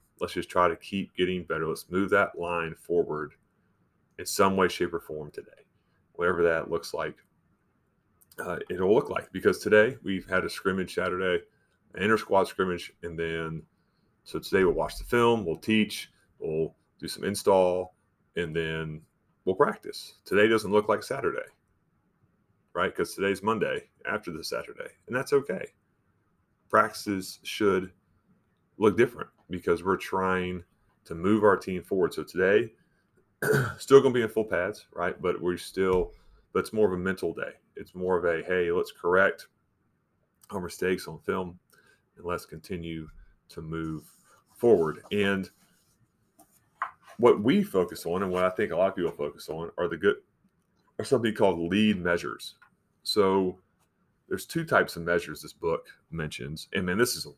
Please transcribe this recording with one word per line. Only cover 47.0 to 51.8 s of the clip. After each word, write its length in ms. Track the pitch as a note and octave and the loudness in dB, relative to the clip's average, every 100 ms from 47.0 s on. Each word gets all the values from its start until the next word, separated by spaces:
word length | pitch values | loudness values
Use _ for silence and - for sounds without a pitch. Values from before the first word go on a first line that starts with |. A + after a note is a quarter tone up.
| - - | -16 4
what 240 | A#2 G2 | 6 6
we 200 | G#2+ G3+ | 4 2
focus 440 | G3 F#2+ F2 - E2+ | 2 0 0 -4 -4
on, 160 | F2+ | -2
and 80 | F#2+ | 0
what 120 | F2+ | 2
I 60 | F#2 | 0
think 220 | G2+ G2 | 0 -2
a 40 | E2 | 2
lot 140 | F#2+ | 0
of 60 | F#2+ | 0
people 160 | E2 | -4
focus 360 | - D2 - - | -4 -8 -8 -10
on, 220 | D#2+ E2+ - | -10 -8 -4
are 100 | E2+ | -4
the 100 | E2 | 0
good, 200 | G2 - _ _ _ _ _ _ _ - | 0 0 _ _ _ _ _ _ _ -8
are 80 | - | 0
something 300 | B2+ A2+ G2+ | 2 2 2
called 240 | G2+ E2+ | 2 2
lead 420 | E2+ G2+ | 2 4